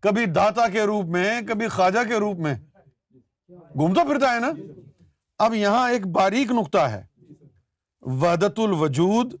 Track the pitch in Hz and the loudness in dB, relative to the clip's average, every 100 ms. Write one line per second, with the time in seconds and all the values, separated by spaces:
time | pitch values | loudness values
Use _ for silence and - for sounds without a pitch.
0 | 202 208 226 160 196 214 233 196 214 208 | 2 2 0 2 2 2 0 2 0 0
1 | 180 175 190 233 214 220 226 175 185 202 | -2 -2 0 -2 -4 -4 -4 2 2 2
2 | 240 226 208 190 156 120 - _ _ _ | 0 0 -2 -2 -4 -4 -10 _ _ _
3 | _ 131 _ _ _ 180 - 139 156 190 | _ _ _ _ _ -20 -14 -2 0 2
4 | 320 285 262 240 240 214 - - - _ | 2 2 0 0 -4 -6 -12 -20 -20 _
5 | _ _ _ _ 220 226 202 220 247 240 | _ _ _ _ 0 2 0 2 0 -2
6 | 190 165 196 214 262 240 180 190 143 104 | -2 0 0 2 0 -2 0 0 0 -2
7 | 95 _ _ - - _ _ _ _ _ | -12 _ _ -20 -20 _ _ _ _ _
8 | - 131 170 170 202 208 220 175 156 131 | -10 0 0 2 0 0 -2 0 0 0
9 | 180 214 254 - | 2 2 -2 -6